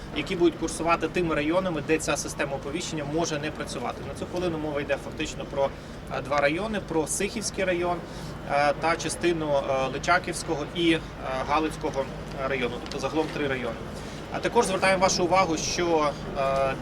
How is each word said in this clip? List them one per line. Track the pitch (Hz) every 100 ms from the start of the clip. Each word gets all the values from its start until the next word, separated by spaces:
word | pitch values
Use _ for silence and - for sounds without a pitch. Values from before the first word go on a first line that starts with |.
| - 143
які | 147 180
будуть | 175 160
курсувати | 165 - 165 165 156
тими | 180 170 147
районами, | 147 180 190 156 151
де | 160
ця | - 143
система | 151 143 147 139
оповіщення | 139 151 - 160 143
може | 156 160 151
не | 147
працювати. | 143 143 143 120 117 -
На | -
цю | 185
хвилину | 180 180 160
мова | 151 143
йде | 143 135
фактично | - 135 156 - 135
про, | 139 135 - - - - 139
е, |
два | 127 143
райони: | 143 160 214 208 -
про | 160 147
Сихівський | - 196 214 196 -
район, | 185 180 175 175 - - - - -
е, | 143 147 139
та | 160 165
частину, | 160 - 175 165 156 143 139
е, | 135 131
Личаківського | 139 - - - 165 - 151 147 151
і, | 170
е, | 160 - - 131 131 131
Галицького | 151 156 - 151 139 135 - - 131 135
району, | 135 120 120
тобто | - 143
загалом | 135 147 156
три | 160 143
райони. | 131 117 110 - - - - -
А | -
також | 180 233 226
звертаємо | 185 190 190
вашу | 185 185 175
увагу, | 185 190 156
що, | - - 175 160 147 139 - 143
е, | 135 135 135 135